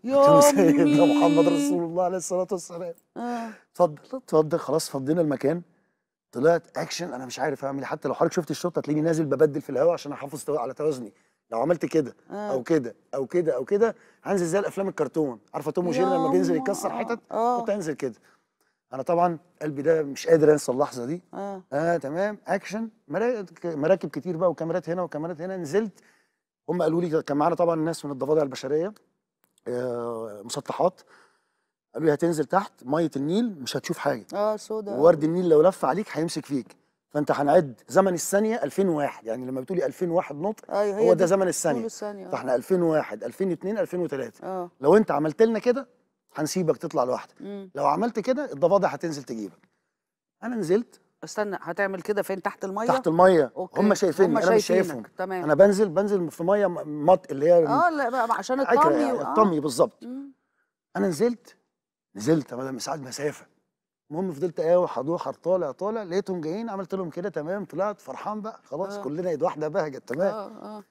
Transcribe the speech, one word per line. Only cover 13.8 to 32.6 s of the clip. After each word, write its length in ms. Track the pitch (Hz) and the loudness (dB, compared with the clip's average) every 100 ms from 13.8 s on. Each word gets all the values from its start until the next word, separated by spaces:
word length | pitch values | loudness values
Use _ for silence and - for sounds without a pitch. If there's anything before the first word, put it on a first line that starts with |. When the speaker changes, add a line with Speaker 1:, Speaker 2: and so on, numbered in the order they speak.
| 226 - _ _ | 2 0 _ _
Speaker 2:
هنزل 240 | - 196 175 | -4 -2 0
زي 120 | 185 | -2
الأفلام 300 | 196 165 190 | -2 -4 -6
الكرتون. 500 | - 143 160 147 113 _ | -2 -4 -2 -4 -4 _
عارفة 160 | - 156 | -8 -6
توم 160 | 180 180 | -4 -2
وجيري 180 | 170 | 0
لما 240 | 262 269 269 | 2 2 2
بينزل 240 | - 180 | 2 2
Speaker 1:
ياما. 100 | 165 | 0
Speaker 2:
يكسر 240 | - 202 - | -2 -4 -4
Speaker 1:
آه. 80 | 233 | -6
Speaker 2:
حتت؟ 200 | 233 233 _ | -6 -8 _
Speaker 1:
آه. 280 | - 233 247 | -2 0 0
Speaker 2:
كنت 100 | 226 | -2
هنزل 220 | 208 160 | -4 -4
كده. 220 | 139 135 107 _ _ _ _ _ _ _ | -4 -6 -8 _ _ _ _ _ _ _
أنا 100 | 131 | -10
طبعا 360 | 131 170 175 165 _ _ | -2 2 2 0 _ _
قلبي 200 | 156 139 | -8 -2
ده 200 | 143 160 | 2 2
مش 240 | 143 131 - | 0 -6 4
قادر 260 | 165 147 | 6 8
أنسى 200 | 151 - | 6 2
اللحظة 320 | 127 143 127 120 | 0 -2 -2 -6
دي. 160 | 175 _ | -8 _
Speaker 1:
آه. 280 | 185 202 190 180 | -10 -10 -10 -6
Speaker 2:
آه، 240 | 143 165 170 | -2 0 0
تمام، 420 | 139 160 202 202 - | -2 -4 -4 -4 -4
أكشن، 420 | 190 - 202 226 _ _ | -4 -4 -8 -8 _ _
مرا-، 360 | 160 233 240 185 165 | -4 -2 -2 -8 -10
مراكب 440 | - 156 151 190 160 | -8 -2 2 2 2
كتير 260 | 147 170 165 | -6 -6 0
بقى 140 | 180 | 0
وكاميرات 380 | 160 160 170 165 | 0 -4 -4 -4
هنا 140 | 175 | -4
وكاميرات 380 | 175 147 165 160 | -4 -6 -8 -8
هنا. 160 | 180 190 | -10 -8
نزلت، 440 | 156 180 220 - _ _ _ _ _ _ - | -2 -2 -2 -10 _ _ _ _ _ _ -6
هم 140 | 175 | -2
قالوا 180 | 160 165 | 0 0
لي، 220 | 175 156 | 0 -2
كان 140 | - 143 | -2 0
معانا 180 | 156 | 0
طبعا 220 | 170 170 160 | 2 0 0
ناس 280 | 160 160 | -2 -4
من 60 | 143 | -8
الضفادع 300 | 135 135 156 | -6 0 0
البشرية، 520 | 139 127 131 151 180 214 _ _ _ _ _ _ - | 0 -4 -4 -2 -4 -8 _ _ _ _ _ _ -8
آه، 760 | 123 127 120 120 113 113 104 | -6 -4 -6 -6 -8 -10 -12
مسطحات. 560 | 104 147 - - - - _ _ _ _ _ _ _ _ _ | -10 -10 -8 -2 -2 -2 _ _ _ _ _ _ _ _ _
قالوا 120 | 127 156 | -2 0
لي: 60 | |
"هتنزل 300 | 147 170 156 | 2 0 0
تحت 280 | 143 180 | 0 -2